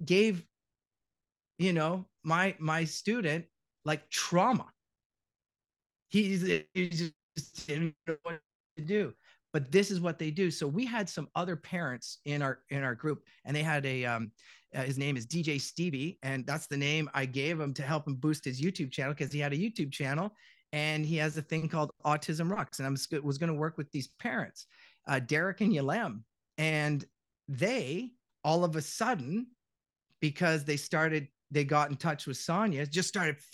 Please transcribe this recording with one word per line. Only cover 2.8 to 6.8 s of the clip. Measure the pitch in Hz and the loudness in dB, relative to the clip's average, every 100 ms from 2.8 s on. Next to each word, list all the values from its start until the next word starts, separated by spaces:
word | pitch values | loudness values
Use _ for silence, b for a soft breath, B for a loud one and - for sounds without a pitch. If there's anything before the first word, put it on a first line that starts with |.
student, | 160 - - 240 175 156 170 _ _ _ | 0 -2 0 2 2 0 -4 _ _ _
like, | 151 151 - | -2 -2 -2
trauma. | - - 170 214 214 - _ _ _ _ _ _ _ _ _ _ _ _ _ _ | -4 2 4 6 4 0 _ _ _ _ _ _ _ _ _ _ _ _ _ _
He's, | 202 202 196 185 175 151 | 2 4 2 2 0 -2
he | 185 | -2